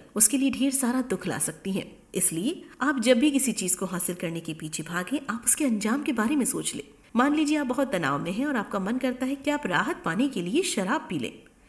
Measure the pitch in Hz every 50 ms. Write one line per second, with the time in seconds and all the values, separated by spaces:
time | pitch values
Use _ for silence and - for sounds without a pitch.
0 | - - - 208 - - - 262 269 269 233 202 262 277 262 - 254 233 240 262
1 | 254 - 190 185 - 180 123 - - - 156 - - 196 190 226 - - - -
2 | - - - 185 - - 165 160 185 269 370 - - - - - 254 294 294 254
3 | 214 247 254 233 285 311 277 262 - 233 214 - - 180 - - 196 185 185 175
4 | - - 175 175 185 165 165 165 165 - 156 156 160 156 156 - 151 - 170 180
5 | 180 - 262 302 285 - 220 233 - - - - 311 262 226 202 202 214 247 294
6 | 294 320 262 214 214 233 311 285 220 - - 160 156 - - - - - - -
7 | - - - 226 254 294 294 311 311 285 311 302 294 247 247 277 277 - 196 175
8 | 156 139 143 143 160 170 185 214 277 302 277 226 196 - - 196 185 196 240 254
9 | - 254 247 254 262 254 277 277 - 294 294 285 294 196 175 156 196 277 349 -
10 | - 170 165 202 277 285 - 196 170 175 214 330 381 - - 226 185 185 269 311
11 | 311 - 185 143 113 - - - - - _ _ -